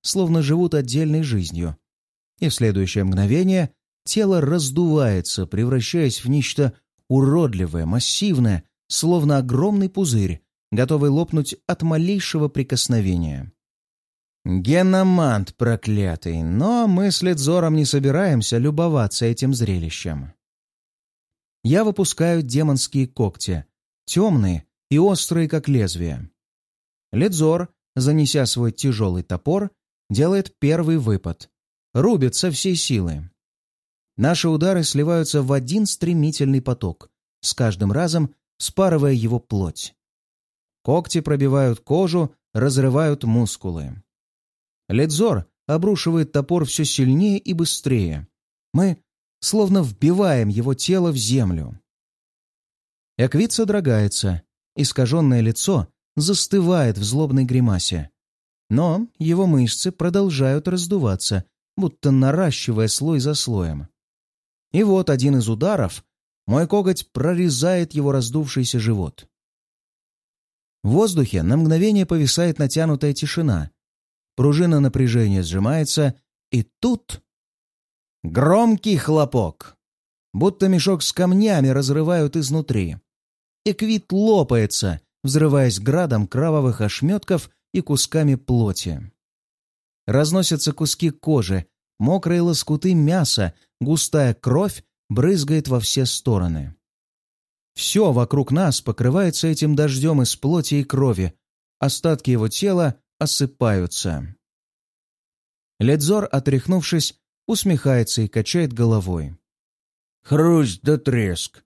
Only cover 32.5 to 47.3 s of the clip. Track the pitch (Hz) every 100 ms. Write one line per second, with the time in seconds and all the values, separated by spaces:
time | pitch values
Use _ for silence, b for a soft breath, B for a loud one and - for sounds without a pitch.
32.5 | 143 190 170 - 113 87 73 85 _ _
33.5 | _ _ _ _ _ _ - 135 170 170
34.5 | 156 180 180 151 139 151 170 151 147 131
35.5 | 139 123 208 208 - 170 170 151 151 139
36.5 | 135 131 120 92 - - _ _ _ -
37.5 | - 113 90 98 123 175 165 143 _ _
38.5 | - - - 190 160 143 127 110 120 -
39.5 | 101 87 - - _ _ _ _ _ _
40.5 | _ _ _ - 165 - 165 151 143 139
41.5 | 139 131 113 - 156 185 175 151 _ _
42.5 | 110 139 131 135 139 160 143 113 117 113
43.5 | - 95 82 69 95 - _ _ _ _
44.5 | _ _ _ - 107 160 151 226 113 -
45.5 | _ - 156 196 185 165 165 151 147 135
46.5 | 175 139 - 147 - 127 143 208